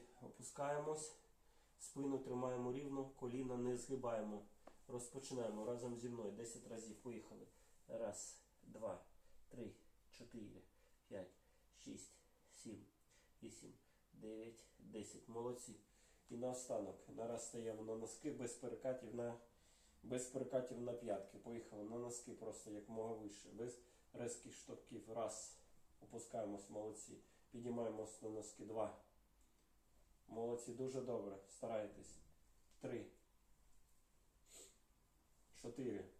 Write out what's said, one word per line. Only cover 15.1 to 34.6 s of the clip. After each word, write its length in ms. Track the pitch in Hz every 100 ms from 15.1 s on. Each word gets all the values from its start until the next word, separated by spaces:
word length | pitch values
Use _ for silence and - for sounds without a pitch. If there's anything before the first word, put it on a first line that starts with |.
| - -
Молодці. 460 | 117 123 120 - 107 - - - - -
І 80 | 120
наостанок, 580 | 127 127 - 113 98 92 - 110
нараз 320 | 117 117 -
стаємо 360 | 120 113 107
на 120 | 110 113
носки 360 | 113 - 151
без 220 | 123 117
перекатів 600 | - 120 117 131 127 113 120
на, 220 | 120 117 - - - - - -
без 220 | - 123 -
перекатів 560 | 131 120 131 123 120
на 120 | 120
п'ятки. 440 | 120 117 101 98 104
Поїхали 460 | 117 117 110 104
на 140 | 107 120
носки 340 | 120 120 123
просто 400 | - 107 104 107
якомога 420 | 104 113 113 113
вище, 360 | 110 104 - 95
без 260 | 101 123 - - - -
резких 400 | 117 120 - 123
штовхів. 580 | - - 113 - 107 107 113
Раз. 420 | 110 - - - - - - -
Опускаємось, 680 | - - - 117 104 101 -
молодці. 480 | 107 107 104 - - - - -
Підіймаємось 680 | 123 120 117 113 110 107 -
на 80 | 110
носки. 360 | 107 107 - 104
Два. 320 | 110 107 - - - - - - - - - - - - - -
Молодці, 440 | 110 117 120 -
дуже 300 | 117 131 131
добре. 360 | 120 117 101 98 -
Старайтесь. 720 | - 117 110 101 - - - - - - - - -
Три. 260 | 127 117 - - - - - - - - - - - - - - - -